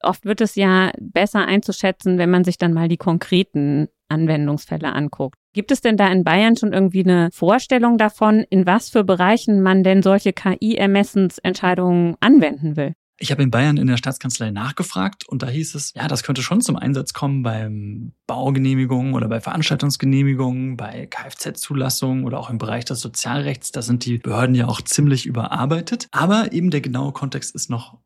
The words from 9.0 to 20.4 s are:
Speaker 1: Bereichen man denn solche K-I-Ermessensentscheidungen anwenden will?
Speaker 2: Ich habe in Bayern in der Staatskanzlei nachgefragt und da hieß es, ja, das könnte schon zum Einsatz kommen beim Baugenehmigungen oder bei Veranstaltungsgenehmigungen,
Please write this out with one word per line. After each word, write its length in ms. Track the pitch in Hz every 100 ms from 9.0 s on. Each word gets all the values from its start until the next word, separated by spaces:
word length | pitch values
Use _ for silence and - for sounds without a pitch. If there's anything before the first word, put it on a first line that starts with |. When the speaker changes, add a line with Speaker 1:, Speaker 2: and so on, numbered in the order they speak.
Speaker 1:
Bereichen 580 | 196 185 180 233 - 208
man 220 | 190 190
denn 180 | 185 190
solche 300 | 190 196 202
K-I-Ermessensentscheidungen 1800 | - 196 185 214 226 196 196 202 202 185 - - 185 185 180 180 175 175 170
anwenden 580 | 220 285 156 143 156 151
will? 180 | 139 160 _ -
Speaker 2:
Ich 120 | -
habe 100 | 143
in 80 | 135
Bayern 280 | 117 147 147
in 100 | 135
der 80 | 123
Staatskanzlei 560 | 139 - 131 - 110
nachgefragt 760 | 101 120 - 180 95 95 - -
und 140 | 135
da 60 | 127
hieß 260 | 135 160
es, 180 | 147 - -
ja, 100 | 160
das 160 | 139
könnte 180 | - 131
schon 200 | 123 196
zum 160 | 254 -
Einsatz 360 | - 139 143
kommen 300 | - 143 139
beim 680 | 120 110 110 107 104 104 117 - -
Baugenehmigungen 840 | 123 135 135 135 131 131 127 135
oder 140 | 131 110
bei 140 | 113
Veranstaltungsgenehmigungen, 1400 | - - 156 147 143 139 135 135 139 131